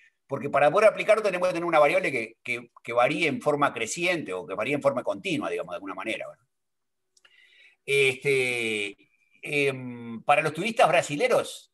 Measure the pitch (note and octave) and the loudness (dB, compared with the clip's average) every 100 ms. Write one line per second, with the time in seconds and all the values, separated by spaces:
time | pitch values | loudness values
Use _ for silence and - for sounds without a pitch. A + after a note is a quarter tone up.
0 | _ _ - C3+ C#3+ C#3 D3 F3+ G#3+ F#3 | _ _ -10 -8 -2 2 4 6 4 4
1 | F3+ G#3+ G#3 F3+ F#3 E3+ E3+ D#3+ D3 F3+ | 2 2 2 0 -2 -2 2 4 6 4
2 | F3 B2+ A2 - - A#2+ B2 - - A#2+ | 0 -4 -6 -10 -10 -8 -10 -16 -2 2
3 | B2+ D#3 D#3+ B2 D3+ D3 C#3 A#2+ A2 - | 2 2 -2 -2 -2 0 0 -2 -6 -4
4 | F3 F3 A2 F#2 F2+ F#2+ A#2 - C#3 B2 | -2 -2 -4 -8 -6 -6 -4 0 0 -2
5 | A2 G2+ F#3+ C#3+ E2+ F2 E2+ F2 F#2+ F#2 | -4 -6 -4 -4 -4 -6 -8 -10 -10 -8
6 | G#2 G2+ - - _ _ _ _ _ _ | -6 -6 -8 -16 _ _ _ _ _ _
7 | _ _ _ _ _ _ - _ - C#3 | _ _ _ _ _ _ -20 _ 0 2
8 | C3+ C3 C#3+ C3+ B2+ A#2+ A2+ G#2+ G2+ G2+ | 2 2 0 2 0 -2 -2 -4 -6 -10
9 | _ _ _ _ D3+ D3 C#3 C3 B2+ A#2+ | _ _ _ _ -6 0 0 -2 -8 -12
10 | A#2 A2+ - C#3+ D3+ D3+ A3 A3+ F#3+ E3+ | -12 -4 2 2 2 -2 -2 4 4 4
11 | D3 D3 B3 E3+ - - - | 0 0 2 0 0 -10 -18